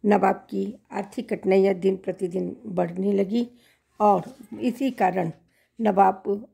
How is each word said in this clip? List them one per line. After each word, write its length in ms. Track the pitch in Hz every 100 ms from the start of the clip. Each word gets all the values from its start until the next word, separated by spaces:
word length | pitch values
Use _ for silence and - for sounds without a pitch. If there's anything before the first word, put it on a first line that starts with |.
नवाब 320 | 208 202 196 190
की 420 | - 202 196 226 _
आर्थिक 360 | - 196 - 220
कठिनाइयाँ 460 | 208 - 190 196
दिन 220 | 185 190 190
प्रतिदिन 600 | 190 180 185 180 180 - 220
बढ़ने 460 | 180 175 175 196
लगी 360 | 196 190 226 240 _ _ _ _ _
और 360 | 208 190 160 - - 208
इसी 300 | 240 - 269
कारण 420 | 254 190 180 170 - _ _ _ _
नवाब 680 | 220 196 196 190 - 202 240